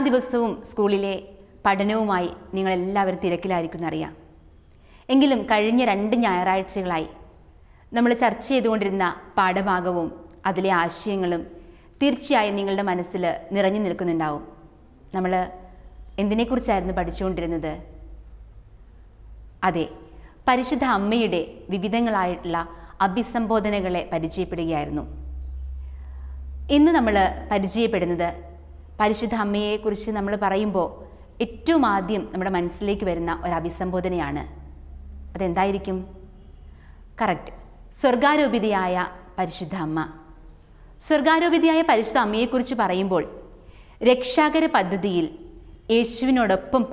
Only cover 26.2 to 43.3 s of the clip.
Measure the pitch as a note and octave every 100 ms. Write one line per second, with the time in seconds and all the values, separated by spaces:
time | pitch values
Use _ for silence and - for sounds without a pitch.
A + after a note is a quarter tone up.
26.2 | - - - - - C#4+ D4+ D#4+ A3+ G3+
27.2 | F#3 - - G3+ F#3+ A3 A3+ G3+ F3 F3
28.2 | E3+ - - - - - - - G#3+ G#3+
29.2 | A3 A3+ G3+ G3+ G#3 G#3+ G#3+ G3+ A3 G#3+
30.2 | G3+ G3+ G3+ G3 G#3+ F#3+ E3 - - -
31.2 | - - A#3 - D#4 E4 A#3 G3 F#3 G#3
32.2 | D3 F#3 F#3 F#3 F3 - G3+ G3+ F#3+ E3
33.2 | E3+ E3+ F3+ E3 E3+ - F#3 F3+ F3+ F3+
34.2 | C#3+ C#3+ C#3 - - - - - - -
35.2 | - F3+ F#3+ F3+ G3 G3 G3 F#3+ F#3 -
36.2 | - - - - - - - - - -
37.2 | A3 E3+ - - - - - - C4+ B3
38.2 | C#4+ D4+ C#4 A3 G#3+ G3 F#3 F3+ F#3 -
39.2 | - - F3+ - E3 F#3+ D#3 D#3 D#3+ -
40.2 | - - - - - - - - - D#4
41.2 | C#4+ D#4+ E4+ E4 E4 D#4+ E4 A3+ A3 C4+
42.2 | G#3+ G#3+ A#3+ B3+ A#3+ A#3+ G3 F3+ G3 F3+
43.2 | -